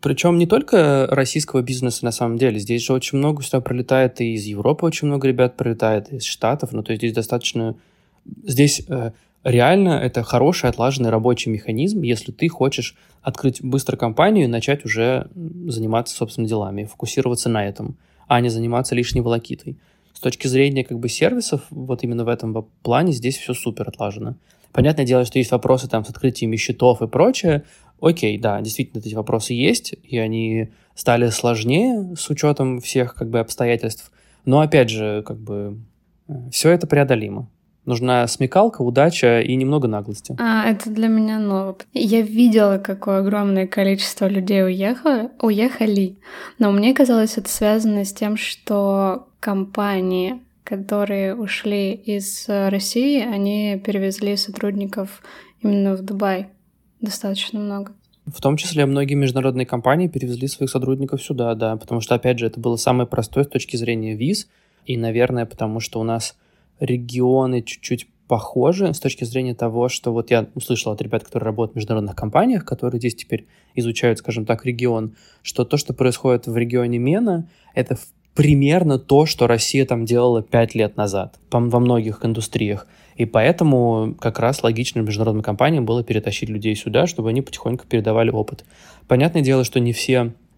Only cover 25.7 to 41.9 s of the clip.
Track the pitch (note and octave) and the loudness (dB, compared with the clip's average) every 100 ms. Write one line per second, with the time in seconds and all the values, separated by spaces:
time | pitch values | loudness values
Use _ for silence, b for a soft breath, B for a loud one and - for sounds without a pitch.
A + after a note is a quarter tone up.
25.7 | C3 B2 A2+ G#2 - C3+ - A2+ A2 - | 2 2 -4 -4 -2 -2 0 -4 -4 -4
26.7 | A#2+ B2 A#2 A2+ B2+ F#3+ C4 F3+ D3 b | 2 4 4 0 2 2 2 0 0 b
27.7 | b b _ D#3 E3 A2 G#2 A2+ G2+ G#2+ | b b _ 0 2 0 0 -2 -2 -4
28.7 | - B2 A#2+ A2 A2 G#2+ A2+ - A#2+ C#3+ | -6 -6 -6 -8 -8 -2 -4 -2 0 2
29.7 | A#3+ - - _ A#2+ A2+ A2+ A2+ A2 A2 | 0 -2 -16 _ -4 -2 -2 -2 -2 -4
30.7 | b b - - A#2+ A#2+ G#2+ B2 A#2 A2 | b b -6 0 2 2 2 0 0 0
31.7 | D3 B3 A#3 F#3+ E3+ - D3 D3+ D3 C3 | 2 2 0 -4 -10 -6 0 0 2 0
32.7 | B2+ - C3 A#2+ - A#2 A#2 A2+ - A#2+ | -2 -2 -2 -2 -4 -4 -2 -2 -2 0
33.7 | A#2 A2+ A2 - b b b - C3+ D#3 | 0 -2 -10 -18 b b b 2 4 6
34.7 | D#3 A#2+ A2 G#2+ G#2 G#2 G#2+ A2 G2+ G#2 | 4 4 2 -2 -4 -6 -12 -10 -8 -8
35.7 | G#2+ A2+ _ _ _ - D3 B2 - D#3 | -10 -16 _ _ _ -14 -14 -8 0 4
36.7 | F3 E3 C#3+ C3+ A#2+ G#2 G2+ A#2+ _ _ | 4 4 2 4 2 0 -8 -10 _ _
37.7 | _ - A#2+ B2+ B2 A#2+ - C3 F#3 A3+ | _ -4 -2 2 2 0 -2 2 4 4
38.7 | - B2 C3 D3+ E3 B2 A#2 - B2+ C3 | 2 0 4 4 4 4 4 2 0 2
39.7 | D3+ B2 G#2 G#2 G#2+ - B2+ A#3 A3 A3 | 2 0 -4 -6 -12 -10 -4 0 2 2
40.7 | A3 A3+ G#3+ A3+ A3 A3 A3 G#3 G3 G3 | 0 -2 -2 2 2 2 0 -2 -2 -4
41.7 | F#3+ - | -10 -8